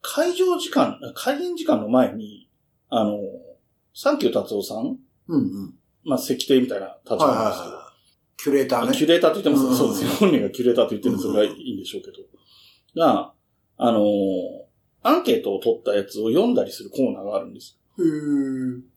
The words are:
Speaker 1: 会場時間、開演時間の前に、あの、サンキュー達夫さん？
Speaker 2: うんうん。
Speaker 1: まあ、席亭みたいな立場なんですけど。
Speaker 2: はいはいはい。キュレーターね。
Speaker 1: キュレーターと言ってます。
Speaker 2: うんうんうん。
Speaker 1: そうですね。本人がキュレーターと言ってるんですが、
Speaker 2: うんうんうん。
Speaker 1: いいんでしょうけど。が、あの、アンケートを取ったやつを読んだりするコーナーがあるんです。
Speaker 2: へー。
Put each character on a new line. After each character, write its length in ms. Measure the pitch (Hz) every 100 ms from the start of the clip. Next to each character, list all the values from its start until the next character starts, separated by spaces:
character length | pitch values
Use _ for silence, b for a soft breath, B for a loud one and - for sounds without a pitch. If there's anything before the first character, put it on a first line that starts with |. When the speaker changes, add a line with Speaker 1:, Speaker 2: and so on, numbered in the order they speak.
Speaker 1:
会 320 | - - 339
場 260 | 359 370 339
時 120 | -
間、 280 | 285 - - -
開 300 | - - 285
演 120 | 359 349
時 100 | -
間 120 | 113
の 100 | 107
前 240 | 127 113
に、 340 | 101 104 104 _ _ _ _ _
あ 160 | 123
の、 140 | 107 104 98 - - - _ _ _
サ 200 | - 277
ン 60 | 294
キ 100 | -
ュ 20 |
ー 20 |
達 220 | 147 -
夫 80 | 104
さ 140 | 95 110
ん？ 180 | 117 254 _ _ -
Speaker 2:
う 80 | 160
ん 40 |
う 0 | 113 196 180
ん。 80 | - _ _
Speaker 1:
ま 120 | -
あ、 40 | 127
席 280 | - 127 -
亭 160 | 135
み 60 | 123
た 100 | -
い 20 |
な 160 | - -
立 140 | - 110
場 80 | 147
な 140 | 113 110
ん 20 |
で 60 | 90
す 60 |
け 60 | -
ど。 60 |
Speaker 2:
は 60 | -
い 20 |
は 0 |
い 20 |
は 80 | - _ _ _ _ _
い。 40 |
キ 60 | -
ュ 40 |
レ 80 | 139
ー 60 | 127
タ 80 | 120
ー 80 | 117
ね。 100 | 123
Speaker 1:
キ 80 |
ュ 40 | 151
レ 100 | 170
ー 20 |
タ 80 | 175
ー 60 |
と 80 | 202
言 0 |
っ 20 |
て 60 | 160
ま 60 | 143
す。 40 |
Speaker 2:
う 20 | 131
ん 20 |
う 0 |
ん 40 |
う 20 |
ん。 20 | 127
Speaker 1:
そ 80 |
う 40 | 135
で 40 |
す 100 | 101
ね。 60 | - -
本 120 | 202
人 100 | 143
が 100 | 101
キ 120 | -
ュ 40 | 123
レ 60 |
ー 20 |
タ 80 | 120
ー 20 | 110
と 40 |
言 80 | 107
っ 40 |
て 60 | 117
る 40 |
ん 40 | 101
で 40 |
す 60 | 92
が、 60 |
Speaker 2:
う 20 | 107
ん 100 | 104
う 40 |
ん 20 |
う 20 |
ん。 60 | -
Speaker 1:
い 100 | 131
い 40 |
ん 20 | 98
で 80 |
し 100 | -
ょ 40 | 101
う 20 |
け 80 | -
ど。 60 | - - _ b b b b b -
が、 340 | 160 104 - _ _ _ _ _
あ 160 | 120
の、 80 | 113 104 104 98 92 87 - - _ _ _
ア 140 | 226 330
ン 60 |
ケ 120 | 349
ー 80 | 113
ト 100 | -
を 60 | 98
取 160 | 117 113
っ 60 |
た 100 | -
や 120 | 104
つ 140 | 98 101
を 100 | 110
読 180 | 139 233
ん 60 |
だ 100 | 240
り 80 | 98
す 100 | -
る 80 | 101
コ 120 | -
ー 100 | 127
ナ 80 | -
ー 40 |
が 120 | 101 101
あ 40 |
る 80 | 95
ん 60 |
で 60 | 101
す。 180 | - _ _ -
Speaker 2:
へ 40 |
ー。 800 | 170 151 147 143 135 131 127 123 131